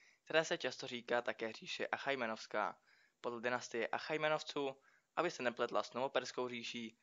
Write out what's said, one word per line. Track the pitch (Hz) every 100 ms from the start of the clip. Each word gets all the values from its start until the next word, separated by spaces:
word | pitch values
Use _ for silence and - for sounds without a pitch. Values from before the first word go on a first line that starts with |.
| - _
která | - 156
se | 160 175
často | 127 - 131
říká | 123 - 120
také | 113 - 113
říše | 110 185 - 104
Achajmenovská, | - 139 135 113 110 - 107 95 - _ - _ _
podle | 123 120
dynastie | 123 123 - 120 110
Achajmenovců, | - - 156 156 156 - 147 139 135 - _ _ -
aby | 165
se | -
nepletla | 123 117 117 104
s | -
novoperskou | 120 131 131 123 - 123
říší, | 120 117 120 113 -